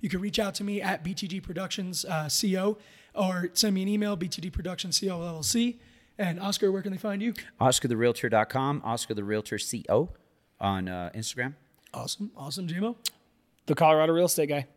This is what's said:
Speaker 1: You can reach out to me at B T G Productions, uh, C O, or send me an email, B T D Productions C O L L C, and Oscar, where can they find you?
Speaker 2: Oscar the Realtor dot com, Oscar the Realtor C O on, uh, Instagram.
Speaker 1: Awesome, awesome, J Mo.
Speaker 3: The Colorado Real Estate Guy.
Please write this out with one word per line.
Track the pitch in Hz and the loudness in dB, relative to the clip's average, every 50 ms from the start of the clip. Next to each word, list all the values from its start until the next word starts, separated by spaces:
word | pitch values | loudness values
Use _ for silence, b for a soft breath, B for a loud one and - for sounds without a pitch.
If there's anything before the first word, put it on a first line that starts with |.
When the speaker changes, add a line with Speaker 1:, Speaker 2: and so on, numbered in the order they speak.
Speaker 1:
You | - 185 | -2 -2
can | - 185 | -2 -2
reach | 190 208 - - | -4 -2 0 0
out | 214 196 196 | 0 0 -2
to | - 202 | -4 -4
me | 202 202 202 | -4 -4 -2
at | - 185 196 - 156 | -2 -2 -4 -2 -4
B | 165 190 | -6 -6
T | - - 185 | -6 -6 -6
G | 170 190 | -6 -8
Productions, | 185 - 180 170 190 180 - - 190 180 180 - - | -8 -8 -8 -8 -6 -6 -6 -6 -6 -6 -6 -6 -6
uh, | - 180 156 156 147 | -4 -4 -4 -2 0
C | - - - 202 185 185 | -2 0 2 2 2 2
O, | 190 202 214 208 b b b b b b b | 2 0 0 -2 b b b b b b b
or | - 202 185 185 180 175 175 - | 0 0 0 2 0 -2 -2 2
send | - 254 214 196 | 4 4 4 4
me | 185 | 2
an | 190 196 | 2 0
email, | 208 214 208 208 208 170 | 0 0 2 0 0 -2
B | 175 180 | -4 -6
T | - - | -6 -6
D | 151 185 | -8 -6
Productions | - - 175 180 180 170 - 185 156 - | -6 -4 -6 -6 -6 -6 -6 0 0 0
C | - 190 | 0 0
O | 180 170 | -2 -2
L | 170 175 165 160 | -6 -6 -6 -4
L | 151 | -2
C, | - - 233 233 240 240 240 b b b b b b b b | 0 2 2 2 0 -2 -6 b b b b b b b b
and | 208 180 165 175 | -2 -2 -2 -2
Oscar, | 185 196 202 - - 196 | -2 -4 -2 2 2 2
where | 190 190 | 2 2
can | 190 202 | -2 -4
they | 190 185 | -6 -4
find | - 214 202 196 | -4 -4 -2 -2
you? | 208 240 214 B B B B _ | -2 -2 -4 B B B B _
Speaker 2:
Oscar | - 131 127 - - 127 | 2 4 4 4 2 2
the | 120 | 2
Realtor | 110 117 120 117 - - 120 | 4 4 2 2 2 0 2
dot | 110 107 110 - | 4 4 4 4
com, | - 135 135 139 143 147 - | 0 0 0 0 -2 -2 -2
Oscar | - 113 117 - - - | -4 -4 -4 -4 -4 -4
the | 104 101 | -4 -2
Realtor | 101 107 107 107 - - 101 | -2 -2 -2 -2 -2 -6 -6
C | - - - 113 - - | -4 -4 -6 -8 0 2
O | 95 113 160 180 - - _ _ _ _ _ _ _ _ | 4 4 4 2 -4 -16 _ _ _ _ _ _ _ _
on, | - 98 98 95 92 92 | -2 0 0 0 -2 -4
uh, | 90 90 90 87 - | -4 -6 -6 -8 -8
Instagram. | 110 113 - - - 123 131 147 _ _ _ _ _ _ _ - | -8 -8 -8 -6 -6 -6 -6 -6 _ _ _ _ _ _ _ -12
Speaker 1:
Awesome, | 123 120 113 - - 202 208 - | -10 -8 -8 -8 -8 -8 -10 -10
awesome, | - 135 143 139 190 185 165 | -12 -12 -10 -8 -8 -6 -4
J | 160 175 | -2 -2
Mo. | 196 226 240 - _ - - _ _ _ _ _ _ _ _ _ _ | -2 -2 -4 -6 _ -12 -12 _ _ _ _ _ _ _ _ _ _
Speaker 3:
The | - 151 | -2 2
Colorado | - 170 156 160 156 156 160 | 6 8 8 8 8 8 6
Real | 165 165 180 | 6 6 6
Estate | 170 - - 156 143 | 4 4 2 2 2
Guy. | 147 143 135 - _ | 2 -2 -2 -6 _